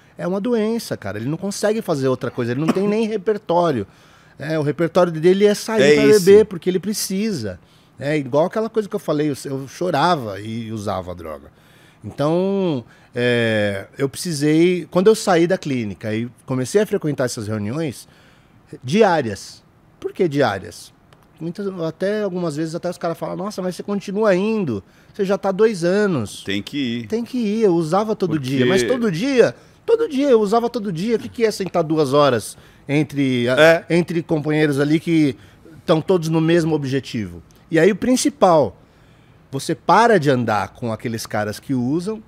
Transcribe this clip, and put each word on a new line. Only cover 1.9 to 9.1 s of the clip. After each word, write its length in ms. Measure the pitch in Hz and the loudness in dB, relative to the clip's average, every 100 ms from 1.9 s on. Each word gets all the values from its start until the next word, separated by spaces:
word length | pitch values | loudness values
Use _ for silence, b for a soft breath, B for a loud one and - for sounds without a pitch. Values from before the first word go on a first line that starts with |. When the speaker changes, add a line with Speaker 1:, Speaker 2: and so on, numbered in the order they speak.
| 151 131 | -2 0
Speaker 1:
outra 220 | 127 123 | -2 -4
coisa, 200 | - 117 | -4 -4
ele 100 | 123 | -2
não 60 | 160 | -2
tem 140 | 185 202 | -2 0
nem 180 | 214 220 | 0 -2
<coughs> 40 | |
repertório. 760 | 214 185 208 - 170 170 127 95 b b b b b | -4 -2 -4 0 0 2 0 -4 b b b b b
É, 180 | 143 160 | -6 -4
o 20 | |
repertório 500 | 147 143 170 185 180 | -2 -2 0 2 2
dele 340 | 160 170 190 208 | 2 2 4 4
é 80 | |
sair 280 | 202 - 220 | 2 -2 2
Speaker 2:
É 140 | 147 147 | 4 6
Speaker 1:
pra 80 | 143 | 6
Speaker 2:
esse. 180 | 214 180 | 6 8
Speaker 1:
beber, 200 | 202 214 | 8 6
porque 240 | 170 180 | 0 -2
ele 100 | 185 | -2
precisa. 800 | 175 208 - 190 220 175 107 90 b b b - | -2 -6 -4 -4 -4 -4 -6 -10 b b b -10
É 180 | 135 156 | -4 -4
igual 280 | 131 143 170 | 0 0 0
aquela 240 | 220 220 | 0 -4
coisa 180 | 220 208 | -2 -4
que 60 | 202 | -4
eu 40 | |
falei, 300 | - | -2